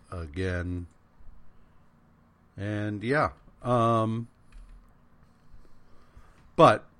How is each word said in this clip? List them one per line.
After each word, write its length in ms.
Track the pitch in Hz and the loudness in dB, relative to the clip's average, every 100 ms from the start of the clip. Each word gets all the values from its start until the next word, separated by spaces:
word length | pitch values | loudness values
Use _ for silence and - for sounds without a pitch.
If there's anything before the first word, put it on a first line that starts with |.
| - | -14
again. 800 | 87 78 82 92 87 87 90 87 - _ - - - - - - - - - _ _ _ _ _ - | -12 -8 -4 -4 -2 -4 -6 -10 -16 _ -20 -16 -16 -18 -20 -20 -20 -20 -20 _ _ _ _ _ -10
And 480 | 101 104 107 104 | -6 -4 -4 -4
yeah, 260 | 110 147 131 - - - | -2 0 0 -4 -20 -8
um, 640 | 120 123 117 113 110 113 117 - - - - - - - - - - _ - - - - - - - - - - - - | 0 2 4 2 0 -4 -8 -16 -20 -20 -20 -20 -20 -20 -20 -20 -20 _ -20 -20 -18 -20 -20 -20 -20 -20 -20 -20 -2 6
but 300 | 143 104 - | 8 8 -2